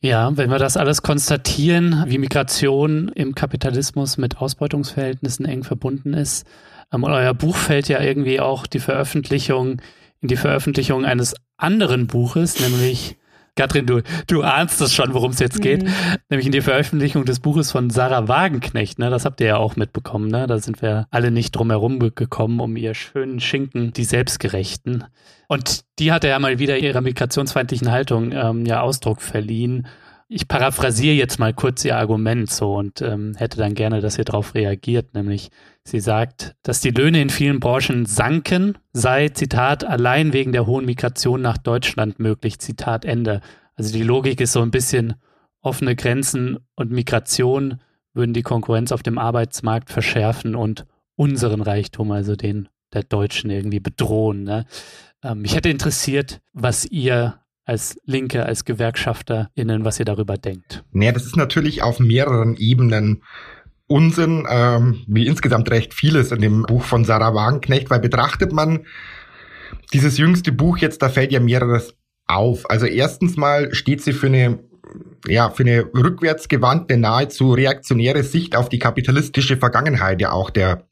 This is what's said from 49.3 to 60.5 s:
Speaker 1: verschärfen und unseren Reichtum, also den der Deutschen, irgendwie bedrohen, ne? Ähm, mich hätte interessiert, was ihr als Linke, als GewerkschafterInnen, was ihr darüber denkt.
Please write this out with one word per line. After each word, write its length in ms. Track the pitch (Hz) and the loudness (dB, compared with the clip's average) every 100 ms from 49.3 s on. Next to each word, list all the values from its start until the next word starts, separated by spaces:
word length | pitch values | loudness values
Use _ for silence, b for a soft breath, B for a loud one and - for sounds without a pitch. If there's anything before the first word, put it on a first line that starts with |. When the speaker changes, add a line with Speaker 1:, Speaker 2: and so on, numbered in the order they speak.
| 120 117 - 117 113 - | 0 -2 -2 -2 -2 -4
Speaker 1:
verschärfen 640 | - 113 - 107 113 117 | -4 -2 0 0 0 -4
und 320 | 110 110 110 - _ _ - | -4 -4 -6 -12 _ _ -2
unseren 460 | 147 135 123 107 | 0 2 0 0
Reichtum, 480 | 107 101 101 - 107 | 0 -2 -4 -4 -4
also 240 | 104 101 104 | -2 -2 -4
den 340 | 104 104 98 _ _ | -4 -4 -8 _ _
der 80 | 107 | -8
Deutschen, 480 | 101 107 101 - 110 | -4 -2 -2 -4 -4
irgendwie 300 | 98 101 101 | -4 -4 -4
bedrohen, 640 | 95 - 113 107 110 101 | -6 -4 -2 0 0 -2
ne? 240 | 98 107 117 B B B B B | -4 -6 -6 B B B B B
Ähm, 180 | 139 107 | -10 -6
mich 140 | 101 160 | -2 0
hätte 140 | 170 | 0
interessiert, 720 | 139 156 143 - 139 139 - _ | 0 -2 -2 -2 -2 -2 -8 _
was 320 | 160 123 117 - | -4 -2 -2 -4
ihr 540 | 175 127 123 117 - _ _ - | -2 2 2 0 -4 _ _ -6
als 280 | 117 - - - | -4 -4 -12 -6
Linke, 400 | 131 131 127 117 | -4 -2 -2 -2
als 200 | 113 - | -4 -4
GewerkschafterInnen, 1200 | 113 117 113 - 113 - 113 107 - 113 110 110 | -2 -2 -2 -4 -4 -4 -4 -4 -4 -2 0 -2
was 140 | - | -2
ihr 60 | 113 | -2
darüber 320 | 104 101 98 | -2 -2 -4
denkt. 460 | - | -6